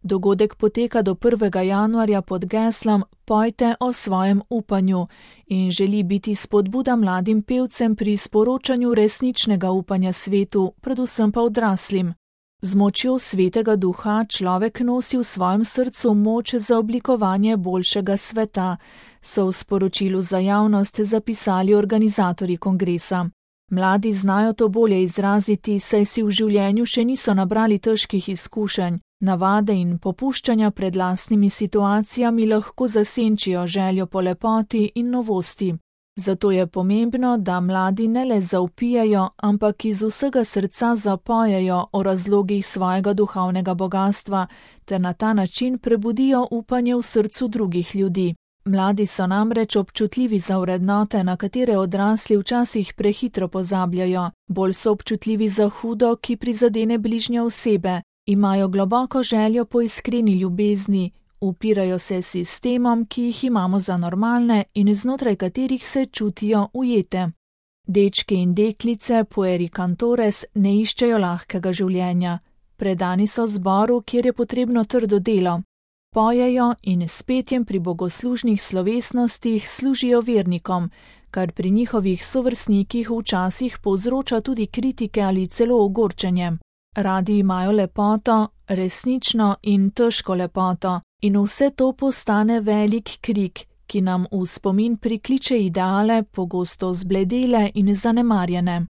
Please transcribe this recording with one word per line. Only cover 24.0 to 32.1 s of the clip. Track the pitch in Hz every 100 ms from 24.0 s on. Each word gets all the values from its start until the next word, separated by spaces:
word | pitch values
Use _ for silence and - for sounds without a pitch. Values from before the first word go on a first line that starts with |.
| 220
znajo | 196 196 196 226
to | 214 220
bolje | 214 226 190
izraziti, | 185 175 196 208 202 208 - 202
saj | - 214
si | 208 -
v | 214
življenju | 190 220 202 196 208
še | 240 -
niso | 233 262 -
nabrali | 190 185 214 220 202
težkih | 226 214 - 196 190
izkušenj. | 185 - - 208 - 175 175 _ _
Navade | 190 180 190 208 208
in | 196 175 175
popuščanja | 190 185 269 254 - 226 214
pred | 202 190
lastnimi | 185 180 185 - 208 202
situacijami | - 202 208 196 208 208